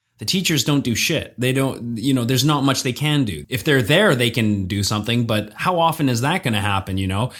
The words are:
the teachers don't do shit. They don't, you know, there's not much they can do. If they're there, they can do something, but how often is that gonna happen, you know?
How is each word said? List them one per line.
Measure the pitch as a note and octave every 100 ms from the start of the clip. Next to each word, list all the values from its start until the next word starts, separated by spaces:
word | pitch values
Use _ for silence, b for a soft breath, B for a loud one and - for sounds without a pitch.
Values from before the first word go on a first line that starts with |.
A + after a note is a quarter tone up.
| _ _
the | G#2+
teachers | F#3 E3+ D#3
don't | - C#3+
do | C3
shit. | G#2+ - D3+ - -
They | B2
don't, | C3 C3+ - A#2+ A#2
you | B2
know, | C3 A#2
there's | B2+ C#3+
not | D3+
much | C3+ C3
they | C3
can | - D3+ D3 A#2+
do. | D#2+ C#2+
If | B2
they're | D#3 C3+
there, | G#2+ D#3 G#3+ C3
they | A#2+
can | A#2 G#2+ G#2 F#2
do | G2+
something, | F#2+ G#2+ G#2 A#2+ A#2
but | G#2+ G#2 -
how | F#3 F3+
often | E3 D#3 C#3+
is | A#2
that | C3+ F#3
gonna | B2+ G#2+
happen, | G#2 F#2+ F#2 F#2+
you | F#2+
know? | G2 B2 B